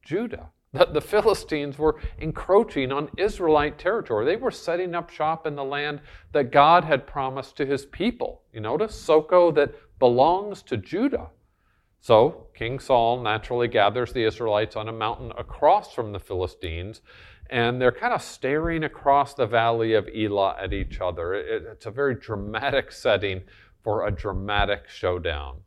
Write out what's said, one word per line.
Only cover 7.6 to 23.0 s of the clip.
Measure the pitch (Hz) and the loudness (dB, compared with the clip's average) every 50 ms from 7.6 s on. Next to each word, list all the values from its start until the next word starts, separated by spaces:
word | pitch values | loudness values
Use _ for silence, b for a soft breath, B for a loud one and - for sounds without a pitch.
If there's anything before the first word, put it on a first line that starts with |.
| 147 | -2
his | 135 143 135 139 | -2 -2 -4 -4
people. | - - - - 233 240 - - - - - _ _ _ | -10 -8 -4 -2 -2 -2 -2 -6 -8 -8 -12 _ _ _
You | 113 | -8
notice? | 107 110 123 160 214 220 - | -6 -4 -2 -2 -2 -4 -6
Soko | - - - 156 156 156 - 185 180 175 170 | -12 2 4 4 4 4 6 6 6 6 6
that | 156 151 143 131 B B B B _ - | 6 4 2 2 B B B B _ 4
belongs | 135 123 120 120 135 160 175 190 208 208 196 - - | 4 4 6 6 4 4 4 0 -2 -6 -10 -12 -8
to | - 135 | -6 -6
Judah. | 113 92 - - 185 240 285 - - - - _ _ _ _ _ _ _ _ _ _ _ _ _ _ | -6 -6 -4 -4 0 0 0 -2 -4 -8 -10 _ _ _ _ _ _ _ _ _ _ _ _ _ _
So | _ - 120 107 117 151 165 - - - _ | _ 6 6 8 8 6 2 -4 -20 -20 _
King | - 113 113 131 135 | -10 -8 -8 -8 -10
Saul | - - 135 120 117 113 120 127 | -2 2 2 4 4 2 0 0
naturally | 123 107 107 110 - - 127 120 120 | -2 -2 -2 -4 -4 -4 -2 -2 -2
gathers | 120 120 113 101 101 104 127 123 113 - | 0 2 4 4 4 2 0 -4 -4 -2
the | 127 113 | 0 0
Israelites | 110 107 - 120 113 104 104 110 110 - | 0 0 -2 -4 0 0 0 0 -2 -4
on | 113 107 110 | -10 -8 -8
a | 113 | -8
mountain | 113 107 110 113 - 127 120 110 | -6 -4 -6 -6 -6 -10 -14 -12
across | - 117 - - - - 147 180 208 202 - - | -12 -12 -12 -12 0 4 4 4 4 2 -6 -8
from | - 120 107 104 | -8 -8 -6 -8
the | 95 | -10
Philistines, | - - 101 90 92 87 - _ - 90 80 85 87 101 113 - B B B B B B B B B - | -8 -6 -4 -4 -4 -4 -6 _ -12 -10 -10 -10 -10 -12 -14 -18 B B B B B B B B B -6
and | 127 123 117 117 123 127 127 | -2 0 0 0 0 2 2
they're | 123 | 2
kind | 123 - 208 247 247 | 2 2 -2 -2 -2
of | 170 - | -2 -4
staring | - - - - 131 143 151 160 170 165 160 156 | -8 -18 -6 -4 -2 -2 0 -2 -2 -2 -2 -4
across | 143 - - - 143 139 143 139 127 - | -6 -8 -2 2 4 4 4 4 0 0
the | - 131 | -2 -2
valley | 104 113 117 113 117 117 117 113 113 110 | 0 2 2 2 2 2 0 0 2 2
of | 107 98 - - | 2 0 0 -6
Elah | - 107 107 101 101 98 95 - - 98 | -4 -4 -2 0 2 0 0 0 -4 -6
at | 95 95 | -6 -4
each | 98 98 - - - | -4 -6 -6 -6 -6
other. | 98 90 85 87 82 87 95 | -4 -4 -4 -4 -6 -4 -4
It, | 101 - 90 113 107 82 - | -4 -4 -6 -6 -8 -8 -10
it's | 107 _ - | -20 _ -14
a | 113 | -14
very | 104 127 139 143 127 | -6 -4 -2 -2 -2
dramatic | 98 - - 110 101 98 104 107 110 127 139 131 135 117 - - | -4 -6 -8 -8 -8 -8 -6 -6 -4 -4 -2 -2 -2 -4 -4 -12
setting | - | -4